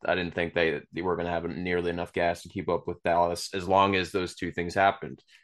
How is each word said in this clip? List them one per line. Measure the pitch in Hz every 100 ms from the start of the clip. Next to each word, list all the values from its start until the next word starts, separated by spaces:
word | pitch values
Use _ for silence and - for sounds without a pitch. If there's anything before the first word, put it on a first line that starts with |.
I | - 90
didn't | 87
think | 87 85
they, | 85 82 73 -
they | 78
were | 90 82
gonna | 87
have | 85
nearly | 85 82 90 87 87
enough | 87 85
gas | - 87 87
to | -
keep | 98 85
up | 85 -
with | 87
Dallas | 87 85 87 85 -
as | 98 90
long | 95 98 95
as | 85
those | 95 90 -
two | 87
things | 85 85
happened. | 98 98 - 71 67 _ -